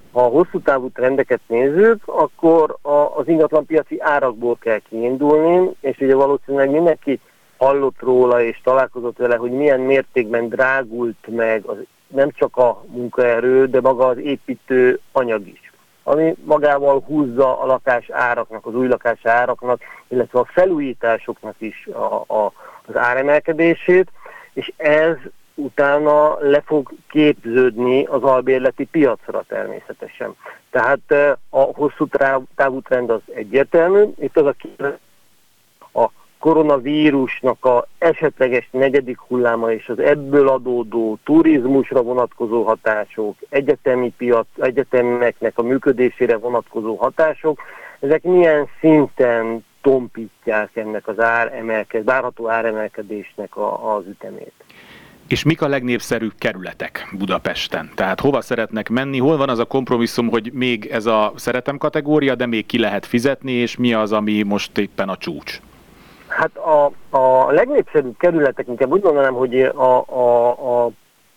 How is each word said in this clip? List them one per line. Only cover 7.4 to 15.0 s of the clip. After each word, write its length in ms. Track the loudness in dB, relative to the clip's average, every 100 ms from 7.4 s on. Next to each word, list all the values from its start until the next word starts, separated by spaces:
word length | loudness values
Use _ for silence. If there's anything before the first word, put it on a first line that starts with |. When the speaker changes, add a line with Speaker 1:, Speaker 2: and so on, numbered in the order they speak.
| _ -2
Speaker 1:
hallott 440 | 0 2 -2 -2
róla 420 | 0 4 4 4
és 180 | 0 -2
találkozott 540 | 0 2 0 -4 -8 -2
vele, 200 | 0 0
hogy 140 | -2
milyen 300 | 0 2 2
mértékben 680 | 2 0 0 -2 -2 -2 -2
drágult 760 | -2 0 0 -4 -6 -6 -6 -8
meg 360 | -2 0 -2
az, 120 | -4 -12 -14 _ _
nem 240 | -2 -2
csak 260 | 0 -2 2
a 280 | 0 0 -10
munkaerő, 800 | -10 -6 0 0 2 2 4 4
de 140 | 2
maga 260 | 2 2 0
az 120 | 0
építő 840 | -4 -6 -8 -10 -2 2 2 2